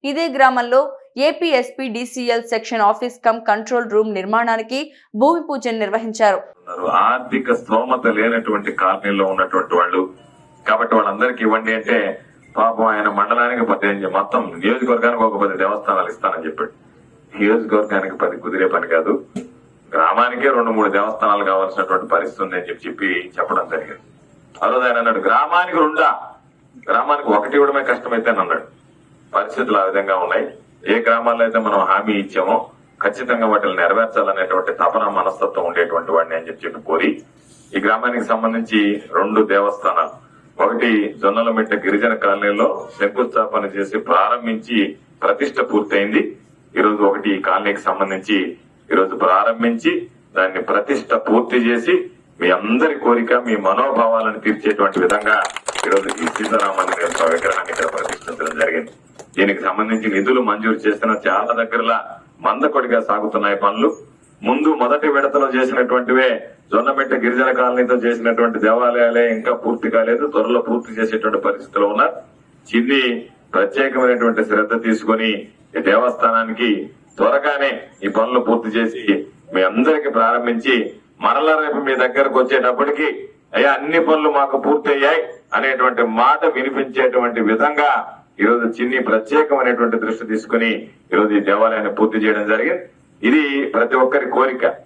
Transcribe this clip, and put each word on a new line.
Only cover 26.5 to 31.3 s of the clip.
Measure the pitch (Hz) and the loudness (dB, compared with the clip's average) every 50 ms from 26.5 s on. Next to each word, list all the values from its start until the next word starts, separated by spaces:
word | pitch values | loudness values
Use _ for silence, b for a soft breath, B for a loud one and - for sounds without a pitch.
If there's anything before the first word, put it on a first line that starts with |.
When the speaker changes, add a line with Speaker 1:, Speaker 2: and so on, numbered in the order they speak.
| _ _ _ _ _ - - - | _ _ _ _ _ -18 -6 -2
Speaker 2:
గ్రామానికి | 95 117 117 123 147 147 - 117 | 0 0 2 0 -2 -2 0 0
ఒకటి | 104 101 - 127 135 | 0 0 0 2 2
ఇవ్వడమే | 143 143 143 143 139 135 | 4 4 4 2 0 0
కష్టమైతే" | - 123 120 - 123 117 113 110 117 | 0 -2 -2 -2 -4 -4 -2 0 0
అని | 110 101 | 0 0
అన్నాడు. | 92 87 85 - - - - _ _ _ _ _ _ _ _ _ _ - - | 0 -2 -2 -4 -4 -10 -20 _ _ _ _ _ _ _ _ _ _ -4 -2
పరిస్థితులు | 95 101 - - - 131 - 107 101 | -2 -2 -2 -4 -4 -2 0 2 2
ఆ | 95 | 2
విధంగా | 95 95 98 98 98 95 | 2 0 -2 0 0 0
ఉన్నాయి. | 92 92 90 90 - - - - - - _ _ _ - 92 | 0 0 0 0 -2 -2 -2 -8 -16 -20 _ _ _ -2 0
ఏ | 101 117 | 0 0
గ్రామాల్లో | 113 117 117 117 113 120 | 2 2 2 2 2 0